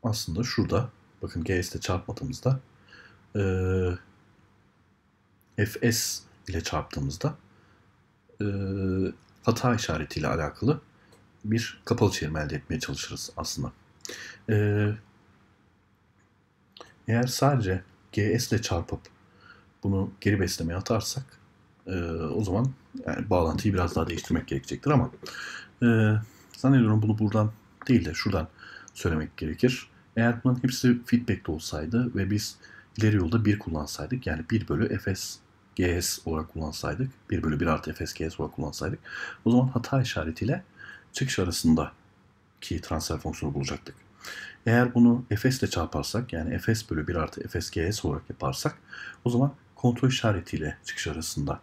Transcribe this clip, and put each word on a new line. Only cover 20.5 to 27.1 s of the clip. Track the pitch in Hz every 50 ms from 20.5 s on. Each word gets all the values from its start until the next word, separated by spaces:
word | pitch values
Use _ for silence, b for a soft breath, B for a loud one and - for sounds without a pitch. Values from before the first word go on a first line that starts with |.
| - - - 82 82 92
atarsak, | 104 - 120 113 107 - - - 131 - - - - _ _ _ _ _ _ _ _
e, | 92 92 90 85 85
o | 82 80 80 76 - - 113
zaman | 95 87 101 123 135 131 - - _ - - -
yani | - - - - 104
bağlantıyı | 92 90 85 80 78 76 - 110 98
biraz | 92 90 85 -
daha | - 82
değiştirmek | 76 82 80 - - 82 82 - -
gerekecektir | - 67 - - - - - 139
ama, | 151 135 - 65 - - - B B B B B B B B B B _ -
e, | 120 117 110 110 107 107 107 110 B B B B B B
zannediyorum | - - 131 139 131 117 110 107 107 107
bunu | 107